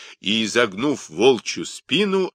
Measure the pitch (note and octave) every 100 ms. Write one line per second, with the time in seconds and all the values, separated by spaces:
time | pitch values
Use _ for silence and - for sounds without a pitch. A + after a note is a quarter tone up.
0 | - - - A2 G#2+ A2+ A#2 F#2 C#3+ C#3
1 | - D#2 B2 A#2+ - - D#2+ - - E3+
2 | G3+ F#3+ F#3